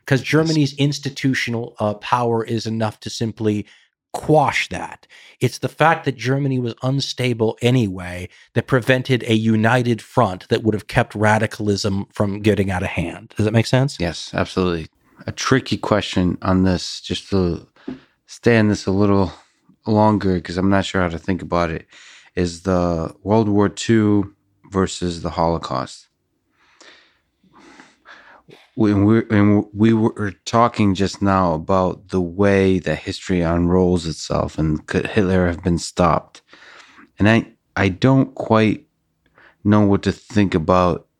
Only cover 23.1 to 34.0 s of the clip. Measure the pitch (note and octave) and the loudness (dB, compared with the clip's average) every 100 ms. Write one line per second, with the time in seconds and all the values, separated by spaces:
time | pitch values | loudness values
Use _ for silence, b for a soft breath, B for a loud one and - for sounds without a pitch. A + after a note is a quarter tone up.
23.1 | - F#2+ A2 G#2+ G2+ G2+ - - A2+ G#2 | -8 -2 0 2 2 0 -2 0 2 2
24.1 | G#2 G2 - _ _ _ F#2+ F#2 - F2+ | 0 -2 -10 _ _ _ -2 -2 -4 -8
25.1 | E2+ E2 E2+ E2 E2 C#2+ C2 B1+ - _ | -6 -8 -2 -2 -2 -4 -6 -8 -12 _
26.1 | _ _ _ _ b b b b b b | _ _ _ _ b b b b b b
27.1 | b b _ _ B B B B B B | b b _ _ B B B B B B
28.1 | B B B - - _ - A2 G2+ G2+ | B B B -20 -20 _ -2 2 4 4
29.1 | A2+ - G#2+ G2+ G#2 - G2+ A2 A2+ G#2+ | 4 2 2 4 4 0 0 2 4 0
30.1 | - G#2 F#2+ - A#2 A#2 - G#2 F#2 F#2+ | -2 -8 -10 -2 2 2 2 0 2 -2
31.1 | - G2+ F#2+ F2+ D#2+ D#2+ F#2+ F#2 - - | 0 0 2 2 0 0 0 0 -4 -4
32.1 | F#2 F2 F2 G2+ G2 F#2+ F#2 - D#2+ - | -2 -2 0 2 4 4 2 0 -4 -6
33.1 | F2+ - F#2 E2 E2+ F2 F#2 F2+ F2+ | -10 -4 0 0 2 2 4 4 2